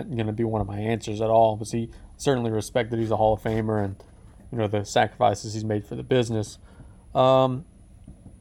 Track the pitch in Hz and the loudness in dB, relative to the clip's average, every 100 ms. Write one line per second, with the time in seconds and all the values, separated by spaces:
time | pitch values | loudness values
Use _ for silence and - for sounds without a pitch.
0 | 202 117 107 107 113 110 101 101 107 113 | -2 -4 -2 -2 -2 -2 -2 -4 -2 -2
1 | 113 107 110 113 113 107 110 117 117 - | -4 -2 4 6 4 2 -4 -6 -6 -10
2 | - - 143 127 117 110 - 123 113 117 | -20 -4 0 0 0 -2 -2 -2 -2 -2
3 | 110 107 110 107 113 110 110 107 98 98 | 0 2 2 2 -2 -2 0 -2 -2 -6
4 | - - - - - 117 107 104 101 120 | -16 -20 -20 -20 -10 -4 -2 -2 -2 0
5 | 113 - 107 101 113 107 110 104 - 127 | 0 2 0 0 -6 -6 -4 -4 -6 -8
6 | 127 131 117 110 104 - - - - - | 0 0 2 -2 -4 -10 -20 -20 -20 -20
7 | - 135 131 131 131 127 - - - - | -4 2 6 6 4 0 -10 -20 -20 -20
8 | - - - - | -20 -20 -20 -20